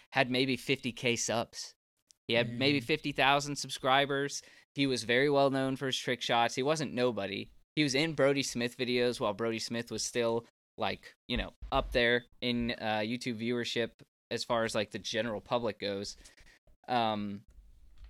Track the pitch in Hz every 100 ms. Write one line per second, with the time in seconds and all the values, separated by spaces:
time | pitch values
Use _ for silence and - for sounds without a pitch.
0 | _ 131 131 127 135 120 - 131 123 -
1 | 127 117 - 110 - - - - _ _
2 | _ _ - 113 117 120 139 143 117 151
3 | 147 143 135 143 147 143 135 - 135 135
4 | 139 139 143 - - - _ - 139 123
5 | 113 120 147 139 139 135 135 131 139 127
6 | - 120 - 120 117 - 131 156 131 113
7 | 123 104 98 101 110 - _ - 147 131
8 | 165 143 139 139 131 120 120 - 120 123
9 | 123 117 113 101 117 113 - 117 120 110
10 | - 123 117 117 117 _ _ - 101 101
11 | - - - 120 95 - - 135 - 127
12 | 117 120 - - 123 120 117 - 110 107
13 | 107 120 127 110 117 123 113 120 117 -
14 | - _ - 120 - 117 113 113 107 110
15 | - 110 117 104 - 123 117 - 101 98
16 | 101 - - - - - - - - 123
17 | 113 107 104 101 - - - - - -